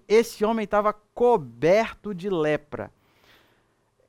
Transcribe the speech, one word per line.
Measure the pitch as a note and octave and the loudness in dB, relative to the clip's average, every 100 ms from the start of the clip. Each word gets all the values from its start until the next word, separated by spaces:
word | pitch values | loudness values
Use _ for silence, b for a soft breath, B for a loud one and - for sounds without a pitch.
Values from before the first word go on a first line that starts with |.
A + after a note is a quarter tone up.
| - | 0
esse | G#3+ A#3 - | 2 2 -2
homem | G#3 A3+ G#3 | -2 -2 -2
tava | G#3 G#3 | 0 0
coberto | G3+ _ - A#3+ A3+ B2+ A#2 D3+ G#3 A3 - G#3 | -4 _ 0 2 2 -2 -2 2 2 0 -6 -12
de | F#3 G3+ | -8 -4
lepra. | F3+ D3+ D3 - A2 G2+ _ b b b b b b b b b _ | -2 0 -2 -6 -14 -14 _ b b b b b b b b b _